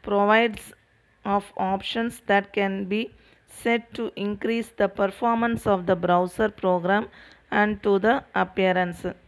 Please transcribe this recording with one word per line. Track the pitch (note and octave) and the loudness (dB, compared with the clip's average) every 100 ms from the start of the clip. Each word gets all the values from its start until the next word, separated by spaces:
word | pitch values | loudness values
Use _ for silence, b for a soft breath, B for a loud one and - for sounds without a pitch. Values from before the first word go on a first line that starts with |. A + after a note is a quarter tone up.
provides | - G3+ G3+ A3 A#3 G#3+ - - _ _ _ _ | -2 0 4 4 2 -4 -18 -20 _ _ _ _
of | G#3 G3+ G3 - | -2 -2 -2 -6
options | F#3+ G3 - A#3 A#3 A#3+ - | -4 -4 -4 -6 -6 -8 0
that | G3+ G3 - | 0 0 -2
can | G3 G3 F#3+ | -2 -4 -4
be | G#3 A#3 _ b b b - | -4 -4 _ b b b -6
set | A#3+ A#3 A#3 | -2 -2 -4
to | - A3+ - G3+ | -8 -8 -6 -6
increase | G3+ A3 A#3 G#3+ - | -4 -2 -2 -4 -2
the | G3+ | -2
performance | G3 G3 G3 A#3 A#3 A#3 A#3 - | 0 -2 0 0 2 0 -2 0
of | G3 F3 | 0 2
the | F3+ | 0
browser | F3 F3 F3+ - G#3+ - | 4 2 2 0 -2 0
program | F#3+ F3+ E3+ G3+ F#4+ B B B _ G#3 | 0 2 2 0 0 B B B _ 0
and | G#3 G#3 G#3 | 0 0 2
to | G3 G#3+ | 2 4
the | C4+ - - | 0 -2 -4
appearance. | F#3 - F#3 F3+ F3+ E3+ F3+ - | -2 0 2 2 0 -4 -10 -10